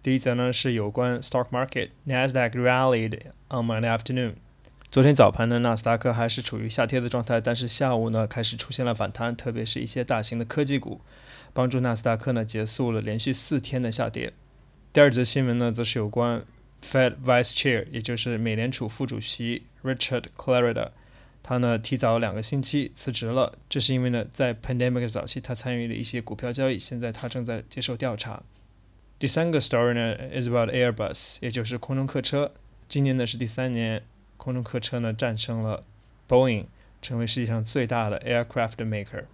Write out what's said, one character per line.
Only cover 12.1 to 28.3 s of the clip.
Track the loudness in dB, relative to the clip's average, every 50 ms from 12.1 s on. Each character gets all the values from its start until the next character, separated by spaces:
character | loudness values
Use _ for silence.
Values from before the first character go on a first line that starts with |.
| 0
克 | 0 0 -2
呢 | -2 -2 -2
结 | -2 -2 -2 -2
束 | -4 -2 -2 -2 0
了 | 0 -2
连 | -2 -2 -4
续 | -2 -2 0
四 | 0 0 0 0 0 -2
天 | -2 -2 -4 -2
的 | 0 0
下 | 0 0 0 -2
跌。 | -4 -6 -8 -8 -10 -16 -20 _ _ -20 -20 -20 -20 -20 -20 2
第 | 8 8
二 | 8 8
则 | 8 4
新 | 4 4 4 4 4
闻 | 2 2
呢， | 2 2 0
则 | 0 0 -2
是 | 0 0 0
有 | -2 0
关 | 0 0 0 0 0 -4 -6 -12 -20 -20 -20 -20 -20 -20
Fed | -12 0 2 4 4 4 2 0 2
Vice | 4 4 6 4 4
Chair， | 2 2 2 2 2 0 -2 -4
也 | -8 -6
就 | -4 -4 -4
是 | -4 -2 -2 -2
美 | 0 0 0 0
联 | 0 -2 -2
储 | -2 -4 -6 -8
副 | -4 -4 -4
主 | -4 -4 -6
席 | -4 -4 -4 -4 -4 -4 -4 -6 -8 -14 -20 -8 -6
Richard | -6 -2 0 0 0 0 -4 -4 -8 -14
Clarida， | -8 0 2 2 4 4 2 0 -2 -4 -6 -8 -18 -20 -20 -20 -20 -20 -20 -20 -20 -6
他 | -2 0 0
呢 | 2 2 2 0
提 | 0 -2 -2
早 | 2 2 2 4 2
两 | 2 0 -2
个 | -2
星 | -2 0 0 2
期 | 0 2 2 2 0 -2
辞 | -8 -8 -8 -6
职 | -4 -4 -4
了。 | -2 0 0 0 0 -2 -12 -12 -6
这 | -2 0
是 | 2 2 2
因 | 2
为 | 0 0
呢， | 0 -2 -4 -6
在 | -2 -2 -2 -2
pandemic | -2 -4 -6 -4 -2 0 0 0 0 -2
的 | -2 -4
早 | -4 -6 -4
期， | -4 -6 -6
他 | -6 -8 -8
参 | -6 -4 -4 -4 -4
与 | -4
了 | -4 -6
一 | -2
些 | -2 -2 -2 -2
股 | -6 -8 -10
票 | -8 -6 -6
交 | -4 -2 0 0
易， | 0
现 | 0 -2 -4 -4 -4
在 | -6 -6
他 | -6 -8 -10 -8
正 | -6 -6 -6
在 | -4 -6 -8 -8 -10
接 | -8 -6
受 | -4 -4 -4
调 | -4 -4 -4 -4
查。 | -6 -8 -10